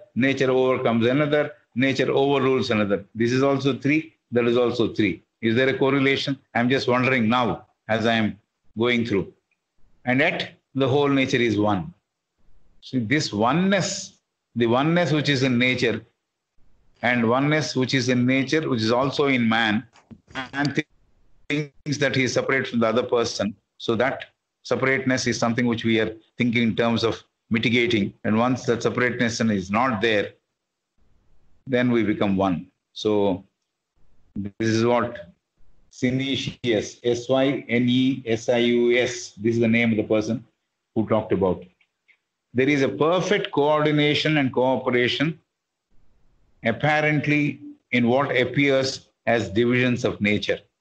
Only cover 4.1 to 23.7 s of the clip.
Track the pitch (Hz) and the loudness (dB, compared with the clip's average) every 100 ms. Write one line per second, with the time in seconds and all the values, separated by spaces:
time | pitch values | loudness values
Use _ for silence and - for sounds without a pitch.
4.1 | _ - 117 120 120 120 110 104 - 104 | _ -4 0 2 2 2 0 -2 0 -2
5.1 | 80 _ - 113 113 131 131 135 139 135 | -2 _ -6 -2 2 2 2 0 2 2
6.1 | 135 - 135 _ 113 123 131 - 123 127 | 0 -4 -8 _ -2 0 0 2 0 2
7.1 | 131 110 123 117 85 - _ - 110 110 | 2 2 2 0 -4 -10 _ -4 -2 0
8.1 | 113 107 95 _ _ _ - 120 120 117 | 0 0 -4 _ _ _ -2 0 0 0
9.1 | 101 85 - _ _ _ _ - _ 123 | -2 -2 -10 _ _ _ _ -20 _ -2
10.1 | 127 165 175 - - _ 135 135 139 143 | 0 0 -2 -8 -14 _ -2 0 2 2
11.1 | 139 131 131 117 104 104 98 78 - _ | 2 0 0 0 2 0 0 -4 -14 _
12.1 | _ _ _ - - - - - 131 110 | _ _ _ -20 -20 -20 -20 -8 -6 -2
13.1 | 147 151 101 113 151 190 196 - - - | -2 -2 0 0 2 2 0 -2 -6 -12
14.1 | _ _ _ _ 117 117 120 151 170 165 | _ _ _ _ -2 2 2 2 2 2
15.1 | 151 143 139 135 120 127 127 123 110 - | 0 0 0 0 2 0 0 -2 -2 -8
16.1 | _ _ _ _ _ - - _ - 117 | _ _ _ _ _ -20 -20 _ -6 -2
17.1 | 123 113 123 143 151 143 131 127 135 120 | 0 2 2 2 0 -2 -2 0 0 0
18.1 | 123 123 135 135 156 143 127 110 120 139 | 0 2 0 0 -2 -2 -2 0 0 0
19.1 | 139 143 127 113 113 110 107 - _ - | 0 0 2 2 2 2 -2 -4 _ -20
20.1 | - _ 131 127 139 147 151 - _ _ | -20 _ -12 -10 -4 -4 -4 -8 _ _
21.1 | _ _ - - 147 147 _ - 139 139 | _ _ -20 -8 -6 -8 _ -8 -2 -2
22.1 | 127 127 - - 135 127 120 113 113 123 | 0 0 -2 -2 -2 -2 0 0 0 0
23.1 | 120 113 - 104 110 _ | 0 -2 -4 -6 -8 _